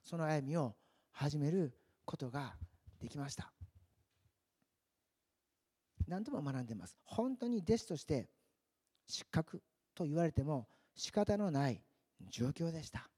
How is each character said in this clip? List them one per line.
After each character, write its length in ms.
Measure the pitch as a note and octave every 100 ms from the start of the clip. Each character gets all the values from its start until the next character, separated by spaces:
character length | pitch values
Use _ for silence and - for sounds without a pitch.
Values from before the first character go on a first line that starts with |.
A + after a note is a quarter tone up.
そ 160 | - E3+
の 80 | D#3
歩 200 | D#3 C3+
み 120 | E3
を 180 | B2+ G2+ _ _ _
始 260 | - D3 D3+
め 140 | C#3+
る 260 | F#3+ D3+ - _ _
こ 140 | - E3
と 140 | C3
が 260 | C3+ C3+ - - _ - -
で 100 | -
き 100 | D3
ま 100 | C#3
し 60 | -
た。 180 | - _ - - _ _ _ _ _ _ _ _ _ _ _ _ _ _ _ _ _ _ _ _ _ _ -
何 160 | F3+
度 80 | A3
も 100 | B3
学 200 | C#3+ C3
ん 40 | A#2+
で 80 |
ま 140 | A2 F2
す。 100 | -
本 340 | - - B3+ B3+
当 100 | A#3+
に 120 | A#3
弟 180 | E3 A3+
子 80 | -
と 100 | D#3
し 100 | -
て 220 | C#3 F#2+ _ _ _ _ _ _ _ -
失 180 | - -
格 320 | E3 D#3+ - _ _ _
と 120 | - D#3+
言 100 | D#3
わ 80 |
れ 80 | E3
て 120 | -
も 240 | C#3 C#3+ G#2+ _ _ -
仕 160 | -
方 260 | G#3+ G#3 G#3
の 140 | G3+
な 180 | C#3 C#3
い 100 | G#2+ - _ _ _ -
状 200 | - B2
況 220 | - E3
で 120 | D#3+
し 80 | -
た。 180 | - -